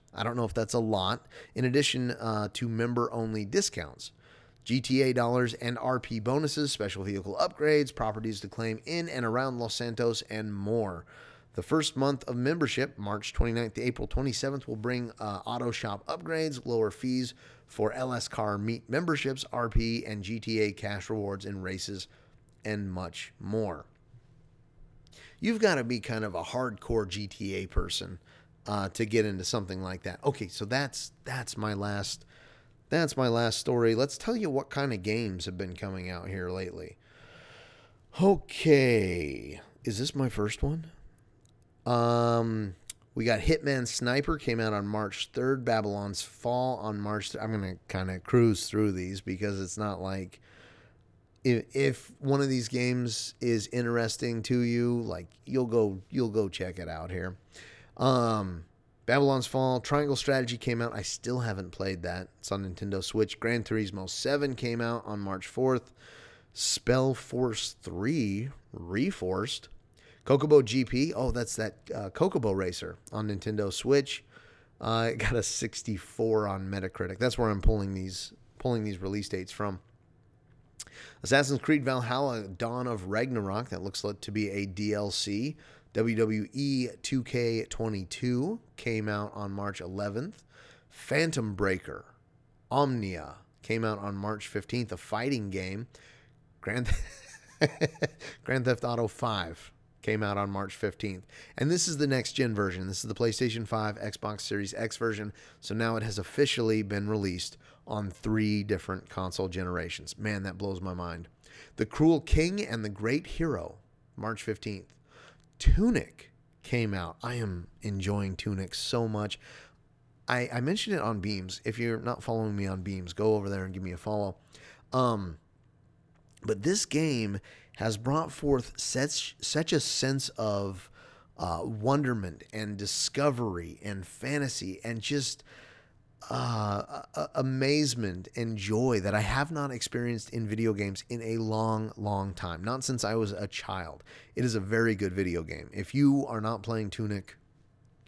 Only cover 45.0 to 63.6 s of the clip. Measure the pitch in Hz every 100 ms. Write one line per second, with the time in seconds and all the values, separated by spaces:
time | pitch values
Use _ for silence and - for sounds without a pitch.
45 | 104 - - - 127 135 120 113 107 101
46 | 101 95 - - 120 123 127 123 107 104
47 | 104 107 101 - 107 107 95 90 - 95
48 | 92 92 - 123 117 101 - 104 107 92
49 | 92 95 98 95 104 98 92 - 107 87
50 | 95 95 90 - - - - - - _
51 | _ _ _ _ 131 117 - 135 139 127
52 | - - 139 139 139 127 110 123 123 123
53 | 120 110 - - 120 113 101 123 120 117
54 | 113 - 123 117 110 123 120 117 120 120
55 | 110 85 85 - - 127 123 117 107 95
56 | - 131 117 107 98 - 92 90 82 80
57 | 82 92 90 92 - - - - - -
58 | 127 127 117 107 95 85 80 _ _ _
59 | - 131 139 135 120 131 131 127 - 147
60 | 147 131 - 135 123 120 - 117 117 110
61 | - - 113 127 117 98 90 - 95 92
62 | 87 90 92 _ - 98 98 87 101 98
63 | - 110 104 - 117 120